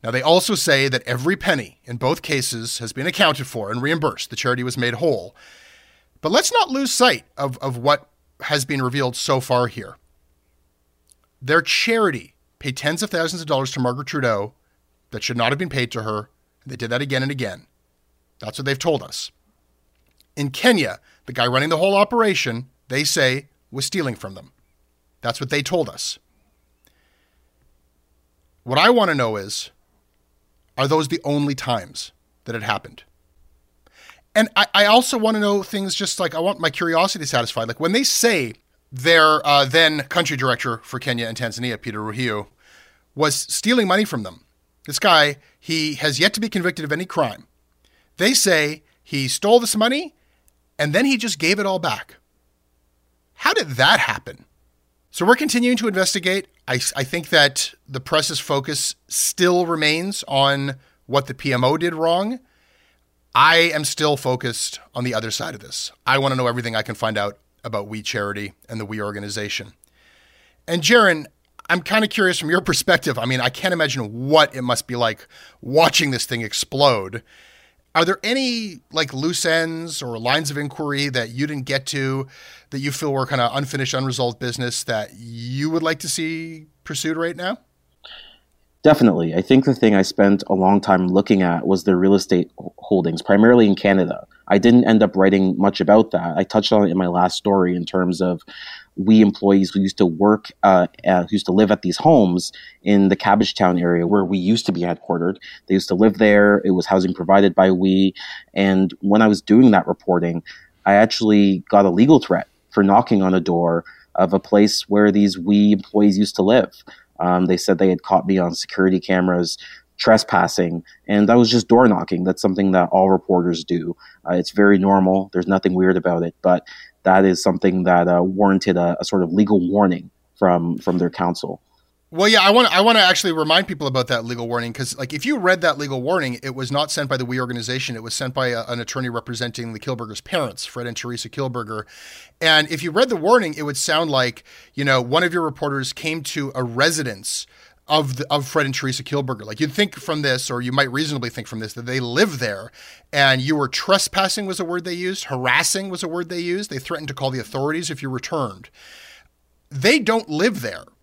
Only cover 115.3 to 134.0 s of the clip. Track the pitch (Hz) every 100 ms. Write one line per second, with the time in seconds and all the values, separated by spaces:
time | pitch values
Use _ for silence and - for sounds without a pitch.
115.3 | 92 85 104 104 104 - 104 104 95 104
116.3 | - 95 123 - _ - - _ _ 90
117.3 | 90 90 92 - 92 95 87 - 95 92
118.3 | 95 87 85 - - 95 92 - 92 92
119.3 | 87 85 - - - _ _ - 110 -
120.3 | 92 - - 87 85 - _ - 104 104
121.3 | 120 113 117 101 117 123 95 - 87 92
122.3 | 92 104 95 98 92 87 95 95 92 -
123.3 | 92 87 82 80 87 80 85 - _ -
124.3 | 90 90 101 101 101 98 98 95 95 95
125.3 | 90 87 98 95 92 92 92 90 87 85
126.3 | - 92 90 - - - _ 95 92 95
127.3 | 87 - 85 98 92 90 87 87 87 90
128.3 | 95 101 95 104 90 87 85 90 101 85
129.3 | 90 104 104 87 101 101 85 - _ _
130.3 | _ 95 87 85 85 - 90 87 - 90
131.3 | 87 - 85 _ _ _ _ _ 160 202
132.3 | 220 190 220 240 175 214 226 185 185 190
133.3 | 160 156 165 190 160 147 131